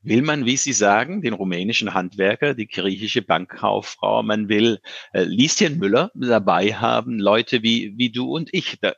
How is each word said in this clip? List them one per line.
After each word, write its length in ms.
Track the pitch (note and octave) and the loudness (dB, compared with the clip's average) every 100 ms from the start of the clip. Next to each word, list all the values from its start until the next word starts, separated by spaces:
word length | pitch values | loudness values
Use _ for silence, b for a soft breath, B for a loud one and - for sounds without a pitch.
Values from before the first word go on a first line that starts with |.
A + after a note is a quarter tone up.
will 180 | - A2+ | 0 2
man, 240 | D3+ D3+ | 2 0
wie 140 | A#2+ C3+ | 0 0
Sie 160 | C#3 | 0
sagen, 480 | A2+ G#2 G#2 C3 G3+ | 2 4 4 2 -4
den 100 | C#3 | -4
rumänischen 600 | G2+ F#2+ F2 G2 A#2 G#2 | -4 -4 -2 -2 -2 -2
Handwerker, 580 | F#2 F#2 G2+ F#2+ A#2+ D3 | -2 -4 0 0 2 -2
die 140 | B2 G#2 | -2 -6
griechische 560 | - G2 F#2+ G#2 B2 | -4 -2 -2 -4 -4
Bankkauffrau, 1000 | G2 E2 F#2 - G2+ G2+ - - G#2 A2 | 0 -2 -2 -4 0 0 -4 -4 0 0
man 280 | A2 G#2+ G#2 | 0 -2 0
will, 280 | G#2+ A#2 G#2+ B B B | 2 4 2 B B B
äh, 80 | - | -2
Lieschen 560 | F2 G2 D3+ - F#3 D3 | 0 2 2 2 0 0
Müller 320 | G2 A2+ F#3 | 2 2 0
dabei 600 | - B2+ A2+ G2 E2+ G2+ | -2 0 2 2 2 2
haben, 440 | G#2 A#2 A#2 A#2+ A2+ | 0 0 0 -2 -2
Leute 440 | G2+ A2 A#2 B2 | 2 2 2 0
wie, 320 | A2 A2+ G#2 G#2+ | 2 0 -2 -2
wie 140 | B2 | -2
du 200 | A#2 C3 | -2 -4
und 200 | D3+ D3+ | -6 -4
ich. 260 | F#3 - - | -4 -6 -4
Da, 100 | G2+ | -4